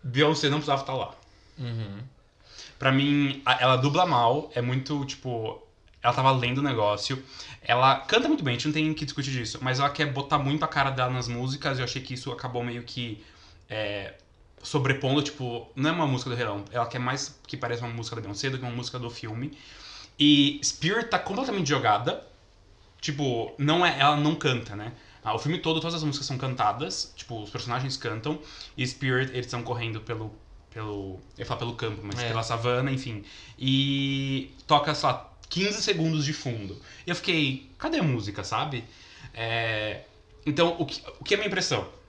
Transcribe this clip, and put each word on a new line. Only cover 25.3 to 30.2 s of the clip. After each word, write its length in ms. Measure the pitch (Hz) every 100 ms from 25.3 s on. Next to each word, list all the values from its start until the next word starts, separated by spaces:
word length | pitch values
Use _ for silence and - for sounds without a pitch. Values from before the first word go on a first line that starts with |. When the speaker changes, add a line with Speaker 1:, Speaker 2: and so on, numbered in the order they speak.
Speaker 1:
o 60 | 110
filme 180 | 139 175
todo, 220 | 165 160
todas 160 | 165 170
as 80 |
músicas 240 | 151 135 -
são 100 | 127
cantadas, 760 | 131 123 107 110 170 - - -
tipo, 260 | - 117
os 60 | 104
personagens 460 | - 123 120 131 -
cantam, 460 | 120 110 131 151 - - - -
e 80 | 123
Spirit, 460 | - 135 127 131
eles 160 | 127 120
tão 160 | 120
correndo 380 | 117 117 113 107
pelo, 320 | - 110